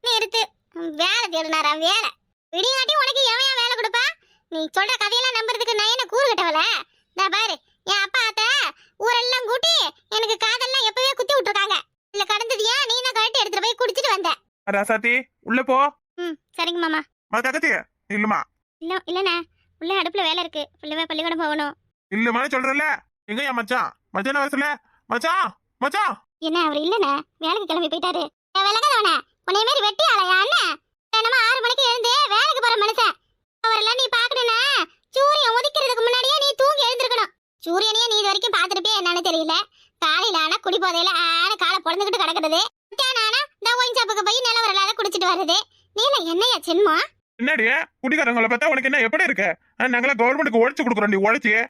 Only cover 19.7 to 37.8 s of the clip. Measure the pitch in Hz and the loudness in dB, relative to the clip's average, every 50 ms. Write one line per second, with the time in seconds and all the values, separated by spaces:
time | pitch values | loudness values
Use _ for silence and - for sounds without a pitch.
19.7 | _ _ - 339 381 392 339 339 330 403 370 320 320 359 349 330 - 311 285 - | _ _ -6 -4 -2 -2 -2 -2 -2 -2 -2 0 -2 -2 -4 -6 -6 -8 -10 -10
20.7 | _ _ - 302 302 311 330 320 320 311 320 339 330 320 339 302 302 311 294 285 | _ _ -10 -8 -6 -6 -4 -4 -4 -4 -4 -4 -2 -2 -2 -2 -2 -2 -4 -6
21.7 | - _ _ _ _ _ _ _ 190 208 226 240 226 233 262 277 269 262 254 262 | -6 _ _ _ _ _ _ _ -4 -2 0 0 0 0 -2 0 -2 -2 0 0
22.7 | 269 285 302 311 269 - _ _ _ _ _ - 208 240 285 277 262 240 226 196 | 0 0 0 -2 -2 -4 _ _ _ _ _ -8 -6 -6 -4 -4 -4 -4 -2 -2
23.7 | 247 247 196 - - _ _ _ - - 196 262 277 285 277 285 - 262 285 294 | -2 -2 -2 -4 -6 _ _ _ -8 -6 -4 -2 -2 -2 -2 -2 -2 -2 -2 -4
24.7 | 294 233 _ _ _ _ _ _ 220 240 - 330 349 381 359 214 - _ _ _ | -4 -6 _ _ _ _ _ _ -4 -2 0 0 0 0 -2 -2 -4 _ _ _
25.7 | _ _ 247 285 269 403 415 359 196 - _ _ _ _ 320 320 311 349 339 311 | _ _ -4 -2 0 0 -2 -2 -2 -6 _ _ _ _ -6 -2 0 0 0 0
26.7 | 294 294 311 339 403 466 392 277 277 285 - _ _ _ 320 320 349 440 403 320 | 0 -2 -2 0 0 0 0 0 0 -2 -4 _ _ _ -4 -4 -2 -2 -2 -4
27.7 | 320 349 339 302 302 - - - - 359 311 302 _ _ _ _ _ 381 392 403 | -2 -2 -2 -2 -4 -4 -4 -4 -2 -4 -6 -6 _ _ _ _ _ 0 0 2
28.7 | 415 453 466 587 539 480 415 370 320 269 - _ _ _ _ - 370 403 440 466 | 2 2 2 4 2 4 4 2 2 0 -2 _ _ _ _ -2 0 2 2 2
29.7 | 571 554 403 415 403 - 622 659 453 415 381 359 370 370 392 494 698 679 453 349 | 2 2 0 0 0 2 2 2 4 2 2 2 2 2 4 4 2 2 2 0
30.7 | 302 - _ _ _ _ _ _ - 440 440 466 508 508 453 453 494 523 453 480 | -2 -6 _ _ _ _ _ _ -2 0 2 2 2 4 4 4 2 2 0 0
31.7 | 508 539 554 480 480 494 440 466 494 571 587 494 403 440 523 605 554 480 440 480 | 0 2 2 2 2 2 2 2 2 2 2 2 2 2 2 2 2 2 2 2
32.7 | 466 427 403 440 440 - 466 392 311 _ _ _ _ _ _ _ _ _ - 453 | 2 2 0 0 2 2 0 0 0 _ _ _ _ _ _ _ _ _ 0 0
33.7 | 440 440 427 440 480 508 523 480 - 466 480 494 - 508 494 466 453 453 523 571 | 0 2 2 0 0 0 -2 0 0 0 0 0 0 0 0 0 0 2 2 2
34.7 | 554 466 330 320 _ _ _ _ - 523 554 571 605 622 571 466 453 480 480 587 | 2 0 -2 -4 _ _ _ _ 0 2 4 4 4 4 2 2 2 2 0 0
35.7 | 571 605 571 523 494 466 453 480 494 508 508 523 587 605 571 571 554 - 523 554 | 0 0 0 0 0 2 2 2 2 2 2 2 2 2 0 0 2 2 4 4
36.7 | 605 571 554 466 508 480 508 494 494 466 427 - _ _ _ _ _ _ - 330 | 4 2 0 0 0 0 -2 -2 0 0 -2 -2 _ _ _ _ _ _ -6 -2
37.7 | 339 381 | -2 0